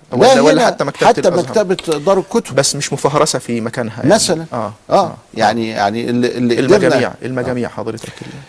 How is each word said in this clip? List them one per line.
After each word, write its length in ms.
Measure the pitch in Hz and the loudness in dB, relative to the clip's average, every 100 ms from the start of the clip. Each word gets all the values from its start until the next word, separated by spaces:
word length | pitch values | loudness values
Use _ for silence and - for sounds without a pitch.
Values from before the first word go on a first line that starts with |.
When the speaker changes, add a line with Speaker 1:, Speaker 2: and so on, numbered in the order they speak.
| - | -6
Speaker 1:
ولا، 220 | 123 247 | 4 6
Speaker 2:
لا، 60 | 262 | 6
Speaker 1:
ولا 220 | 302 254 | 6 4
Speaker 2:
هنا 40 | 226 | 2
Speaker 1:
حتى 180 | - | 0
مكتبة 240 | 143 - 185 | -4 0 0
Speaker 2:
حتى 120 | 196 | 2
Speaker 1:
الأزهر؟ 240 | 180 127 127 | 2 0 0
Speaker 2:
مكتبة 520 | 214 190 180 - 147 | -2 0 -2 -4 -2
دار 200 | 156 196 | 0 0
الكتب. 360 | - 233 - | 0 -4 -2
Speaker 1:
بس 220 | 135 135 143 | 0 0 -2
مش 160 | - | -6
مفهرسة 460 | 139 143 143 151 131 | -2 0 2 0 -2
في 220 | - 117 | -4 -4
مكانها، 360 | 113 127 120 117 | -4 -6 -8 -2
يعني. 180 | 143 | 2
Speaker 2:
مثلًا. 300 | 214 - 160 165 | 2 2 -2 -4
Speaker 1:
آه. 200 | 123 104 110 - | -6 -8 -8 0
Speaker 2:
آه. 40 | |
Speaker 1:
آه. 220 | 190 175 - _ | 0 0 -6 _
Speaker 2:
يعني، 340 | 110 107 117 113 | 0 0 0 -2
يعني 420 | 110 101 113 120 | -2 -2 -2 -2
اللي، 180 | 120 123 | 0 0
اللي 280 | - 120 117 | 0 0 2
قدرنا 200 | 135 202 | 4 4
Speaker 1:
المجاميع، 360 | - 131 113 - | 4 2 0 -6
المجاميع 460 | 120 127 123 123 117 | -8 -6 -4 -4 -6
حضرتك. 440 | - 113 113 - - - 139 | -8 -8 -10 -12 -16 -16 -16